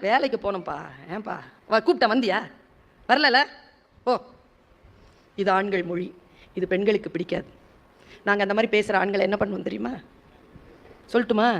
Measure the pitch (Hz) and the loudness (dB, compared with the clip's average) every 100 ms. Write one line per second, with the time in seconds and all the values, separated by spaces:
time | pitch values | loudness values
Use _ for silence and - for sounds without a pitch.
0 | 190 254 269 220 202 196 160 147 151 135 | 0 2 0 -2 -4 -6 -6 -10 -12 -18
1 | 147 190 208 - - - - 220 220 349 | -14 -12 -10 -12 -14 -20 0 0 2 2
2 | 233 233 226 190 160 - _ _ _ _ | 2 2 0 -2 -4 -14 _ _ _ _
3 | - 262 294 247 294 - - _ _ _ | 2 4 4 4 2 -4 -20 _ _ _
4 | - 240 - - _ _ _ _ - - | -2 -2 -4 -20 _ _ _ _ -20 -20
5 | - _ _ - 196 190 202 190 175 170 | -20 _ _ -6 0 0 0 -2 -4 -6
6 | 180 - - - - - 180 185 202 208 | -8 -12 -20 -20 -16 -6 -2 0 0 0
7 | 160 165 180 170 - - - _ _ _ | -2 -8 -6 -6 -8 -16 -20 _ _ _
8 | - - - 202 196 208 226 214 208 202 | -20 -8 -2 0 0 0 2 2 2 4
9 | 185 196 190 208 202 190 - 202 240 254 | 4 2 0 0 -2 -4 -6 -6 -6 -8
10 | - - - - - - - - - - | -14 -20 -20 -20 -20 -20 -20 -20 -20 -20
11 | - 233 240 220 233 208 | -4 -2 0 2 2 0